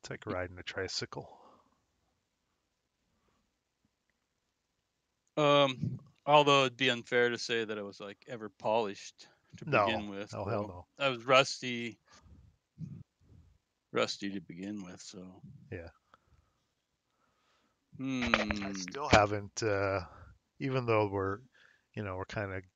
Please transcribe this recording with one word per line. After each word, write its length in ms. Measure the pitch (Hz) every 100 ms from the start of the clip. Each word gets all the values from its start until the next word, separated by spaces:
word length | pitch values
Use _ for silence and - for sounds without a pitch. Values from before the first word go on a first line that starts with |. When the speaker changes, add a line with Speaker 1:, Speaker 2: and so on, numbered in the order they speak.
Speaker 1:
It's 60 | -
like 160 | 127 -
riding 320 | 95 90 90
a 40 |
tricycle. 760 | - - 95 - - - - - - - _ _ _ _ _ _ _ _ _ _ _ _ _ _ _ _ _ _ _ _ _ _ _ _ _ _ _ _ _ _ _ _ _ _ _ _ _ -
Speaker 2:
Um, 640 | 147 143 139 127 - - - _ -
although 340 | 147 143 139 131
it'd 100 | 120
be 140 | 131
unfair 400 | 120 110 123 120
to 80 | 117
say 260 | - 117
that 140 | 107 107
it 40 |
was, 180 | 101 98
like, 240 | 101 101 -
ever 200 | 123 107
polished 800 | _ 117 110 104 101 - _ - _ _ -
to 80 | -
Speaker 1:
No. 380 | 131 101 110 104
Speaker 2:
begin 20 |
with, 220 | 98 104
Speaker 1:
Oh, 120 | 107 98
hell 180 | 110
Speaker 2:
so 20 | 104
Speaker 1:
no. 200 | 90 87 -
Speaker 2:
I 100 | 139
was 160 | 123
rusty, 760 | 117 131 135 - 127 120 117 107 _ - - - - _ _ _ - - - _ _ - - _ _ _ _
rusty 360 | 123 110 - 101
to 100 | 98
begin 420 | 80 85 98 104
with, 180 | 92 98
so. 420 | - 98 92 95 101 - -
Speaker 1:
Yeah. 180 | 92 85 _ _ - _ _ _ _ _ _ _ _ _ _ _ _ _ _ _ _ _ -
Speaker 2:
Hmm. 580 | 131 131 120 113 104 104
Speaker 1:
I 80 | 101
still 360 | 98 92 135 143
haven't, 540 | 113 104 104 101 -
uh, 380 | 110 101 98 98 87 - - - _ _
even 280 | 139 131 117
though 220 | 110 104
we're, 320 | 98 95 98 - _ - _ _
you 80 | -
know, 140 | 104 92
we're 80 |
kinda 380 | 95 - 101 95 92